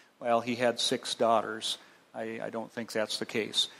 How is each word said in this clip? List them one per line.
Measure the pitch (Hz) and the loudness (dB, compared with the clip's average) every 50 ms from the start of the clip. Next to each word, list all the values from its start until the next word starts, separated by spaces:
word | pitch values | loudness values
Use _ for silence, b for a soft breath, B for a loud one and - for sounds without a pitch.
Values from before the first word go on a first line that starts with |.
| b b b _ | b b b _
Well, | - 120 117 117 | 0 2 2 4
he | 113 123 123 | 2 2 0
had | 113 123 120 117 117 | 2 2 2 2 2
six | - - - 120 - - - | 2 0 0 0 -2 -4 -2
daughters. | - 123 113 117 110 104 107 110 110 110 - - b b b b b b _ - | 2 4 6 6 4 4 2 -4 -6 -6 -6 -6 b b b b b b _ -10
I, | 113 113 113 113 113 104 | -8 -8 -8 -6 -8 -8
I | 104 | -6
don't | 110 113 113 - | -6 -6 -8 -8
think | - - 117 107 | -8 -8 -8 -4
that's | - 113 107 107 - - | -2 -2 -2 -2 -2 -4
the | 123 | -4
case. | - - 120 104 107 - - - B B | -2 -2 -2 -2 0 0 0 0 B B